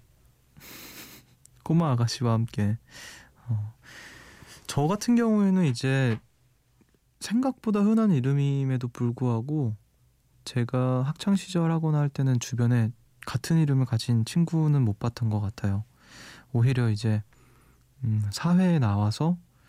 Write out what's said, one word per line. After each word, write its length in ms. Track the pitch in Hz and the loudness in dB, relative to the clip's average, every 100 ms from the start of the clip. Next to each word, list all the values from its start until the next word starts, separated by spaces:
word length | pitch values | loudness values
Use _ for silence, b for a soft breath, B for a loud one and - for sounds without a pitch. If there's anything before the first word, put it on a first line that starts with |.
| _ _ _ _ _ - | _ _ _ _ _ -20
<laughs> 1080 | - - - - - - _ _ - - | -20 -20 -20 -20 -20 -20 _ _ -20 -16
꼬마 280 | - 160 160 | -2 0 2
아가씨와 420 | 120 117 - 120 | 0 0 0 0
함께. 440 | 113 113 - 104 110 _ B B B B _ 120 | 0 0 -2 -2 -2 _ B B B B _ -6
어, 260 | 107 107 - B B B B B B B B - | -4 -4 -12 B B B B B B B B -6
저 200 | 143 151 | -2 0
같은 280 | 202 - 240 | -2 2 2
경우에는 500 | 226 214 196 185 156 | 4 4 4 4 2
이제 540 | 120 135 135 127 110 _ _ _ _ _ _ _ _ _ - | 0 0 2 2 0 _ _ _ _ _ _ _ _ _ -16
생각보다 600 | - 226 262 - 220 208 | -4 0 0 -2 -2 2
흔한 320 | 202 226 220 | 4 4 4
이름임에도 760 | 139 131 143 139 139 135 127 123 | 2 2 0 0 0 0 -2 -4
불구하고 840 | - 120 120 127 113 135 151 120 107 _ _ _ _ _ _ - | -2 -4 0 -2 -2 -2 -2 -2 -6 _ _ _ _ _ _ -8
제가 580 | 123 117 127 127 127 | -4 -2 -2 0 0
학창 320 | 135 - 202 196 | -2 -4 0 0
시절 360 | - 175 165 | 0 -2 0
하거나 260 | 165 160 151 | 0 0 0
할 100 | 143 | 0
때는 300 | - 135 123 | 0 0 0
주변에 520 | - 120 120 120 110 - _ _ - | -2 -2 2 2 0 -4 _ _ -8
같은 320 | 127 - 165 | -6 0 0
이름을 280 | 147 135 127 | 2 2 0
가진 400 | 117 - 117 110 | -2 0 0 2
친구는 560 | 175 165 165 151 143 | 0 0 2 2 2
못 180 | 117 98 | 2 0
봤던 300 | 117 - 110 | -6 -4 -2
것 100 | 104 | -2
같아요. 440 | 101 - 101 98 - B B B B B B | -4 -4 -2 -2 -6 B B B B B B
오히려 380 | 117 123 127 117 | 0 2 2 0
이제, 320 | 104 110 107 - b b b b b _ - | 0 0 -2 -4 b b b b b _ -8
음, 240 | 117 107 104 | -2 -2 -2
사회에 480 | - 170 180 185 160 | -4 0 2 4 2
나와서 580 | 107 101 104 - 156 175 - B | 2 2 0 0 -2 -2 -8 B